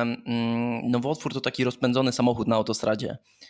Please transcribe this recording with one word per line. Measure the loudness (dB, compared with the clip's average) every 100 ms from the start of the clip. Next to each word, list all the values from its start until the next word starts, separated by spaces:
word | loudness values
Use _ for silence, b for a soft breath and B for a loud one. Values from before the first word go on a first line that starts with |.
mm, | 0 -4 -4 -2 0 0 -2 -2 0
nowotwór | 0 0 -2 -4
to | -4
taki | -4 0
rozpędzony | 0 0 0 2 2
samochód | 4 2 2 2
na | 2
autostradzie, | 2 0 0 0 -4 -8 B B